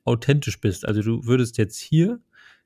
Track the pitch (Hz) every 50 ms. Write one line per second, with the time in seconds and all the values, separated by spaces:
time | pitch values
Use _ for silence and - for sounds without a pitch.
0 | - - 123 117 - - 139 147 139 - - - - 110 92 - - - 107 107
1 | 104 113 117 117 - 117 123 127 123 113 117 - 110 101 - - - - - 156
2 | 165 202 240 240 _ _ _ _ - - _ _ _